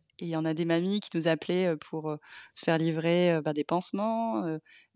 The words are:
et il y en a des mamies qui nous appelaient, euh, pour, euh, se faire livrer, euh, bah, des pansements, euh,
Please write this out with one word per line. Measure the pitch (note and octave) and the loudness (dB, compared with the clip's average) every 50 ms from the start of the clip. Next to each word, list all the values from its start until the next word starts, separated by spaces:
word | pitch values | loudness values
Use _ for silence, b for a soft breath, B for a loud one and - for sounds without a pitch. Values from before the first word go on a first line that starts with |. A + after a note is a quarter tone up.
| _ _ _ - | _ _ _ -10
et | F3 | -6
il | E3+ | -4
y | D#3+ | -2
en | D#3+ D#3+ | 0 0
a | D#3+ D#3+ | 0 0
des | D#3 E3+ | 0 0
mamies | E3+ E3 E3+ F3 F#3+ G3+ G#3 | 2 2 2 2 0 0 -2
qui | - - - | -4 -4 -4
nous | E3+ D#3+ E3+ | 0 2 2
appelaient, | D#3+ D#3 - - F3 F3+ F#3 | 2 2 0 -2 0 2 2
euh, | F3 D#3+ | 0 0
pour, | D3+ - - - D#3+ D3+ D#3 | -2 -6 -8 -8 -6 -6 -6
euh, | D3+ D3+ B B B B B B - | -6 -8 B B B B B B -8
se | - - | -4 0
faire | - E3 D#3+ | 2 2 2
livrer, | D#3+ E3 D#3 D#3+ D#3 E3+ F3 F3+ F3+ F3 E3 | 2 2 0 0 2 2 4 4 4 4 4
euh, | D#3+ | 2
bah, | C#3+ D#3 | 0 -2
des | D3 D3+ C#3+ | -2 -2 -2
pansements, | - E3 F3 - - - G3 G#3 A3 A3 A3+ A3+ A3+ A3 A3 F#3+ | 0 0 0 0 0 0 0 -2 -2 -2 -2 -2 -2 -2 -2 -2
euh, | E3 D#3+ D#3 b b b b b b - | -4 -4 -6 b b b b b b -4